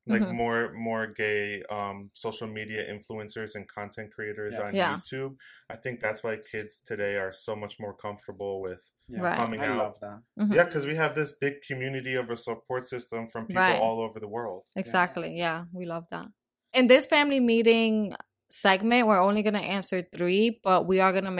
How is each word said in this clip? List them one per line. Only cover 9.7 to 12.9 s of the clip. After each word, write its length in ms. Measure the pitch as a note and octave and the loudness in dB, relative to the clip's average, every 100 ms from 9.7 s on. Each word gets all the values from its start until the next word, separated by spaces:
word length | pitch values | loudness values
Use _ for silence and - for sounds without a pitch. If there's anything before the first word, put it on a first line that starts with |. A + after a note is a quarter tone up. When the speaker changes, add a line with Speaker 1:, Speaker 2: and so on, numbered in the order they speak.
| G#3+ | 0
Speaker 3:
love 220 | G#3+ - | -2 -6
that. 180 | G#3 D3 _ - | -14 -14 _ -2
Speaker 2:
Mm-hmm. 140 | G#3 | 4
Speaker 1:
Yeah, 120 | E3 F3 | 6 4
'cause 200 | D#3 C#3 | 2 -2
we 80 | D#3 | 0
have 180 | D3+ D3+ | 0 0
this 160 | D3 | -4
big 280 | - C#3 C#3+ | -2 -4 -4
community 540 | - C3 C3 C3+ B2 B2+ | -8 -6 -4 -6 -4 -2
of 140 | A#2 | -2
a 60 | A#2 | -4
support 480 | - A2+ - B2+ | -6 -6 -4 -6
system 420 | B2 | -4